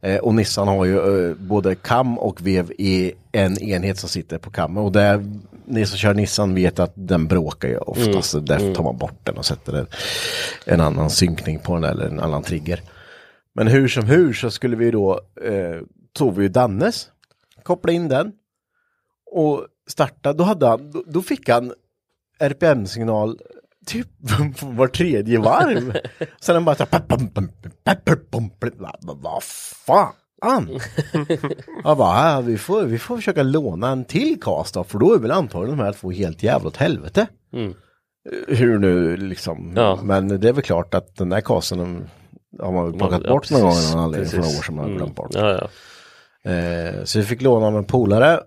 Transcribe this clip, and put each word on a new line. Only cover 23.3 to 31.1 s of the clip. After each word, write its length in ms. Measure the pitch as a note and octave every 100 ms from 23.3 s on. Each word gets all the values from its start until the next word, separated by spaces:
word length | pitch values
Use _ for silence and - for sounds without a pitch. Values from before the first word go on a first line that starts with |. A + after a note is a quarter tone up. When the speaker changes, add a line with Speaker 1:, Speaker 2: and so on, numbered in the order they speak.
| - - - _ _ -
Speaker 1:
typ 200 | A3+ B3 _ C3+ G#2
<laughs> 260 | D3 C3+
var 240 | C#3+ A#2 B2+
tredje 520 | - F3 A#2+ G#2 A#2
varv. 580 | A2 C3 D#4+ G3+ B2 G#2 G#3 -
Speaker 2:
<laughs> 220 | D#3+ _
Speaker 1:
Sen 140 | -
han 100 | E3+
bara 120 | E3+ C#3
så 100 | -
här, 80 | -
pam, 60 | -
pam, 200 | - A#2+
pam, 200 | - F#2+ - - -
pam, 120 | - F#3+
pam, 120 | - E3+ -
pam, 200 | A2+ A2
pam, 200 | - A#2+ -
pam, 400 | F#2 - F2 C#2+
vad 200 | D2 E2
fan? 680 | - - - - - E3 F#3 - _ _
Speaker 2:
<laughs> 360 | G#3 C4 E3 C3 - - D3+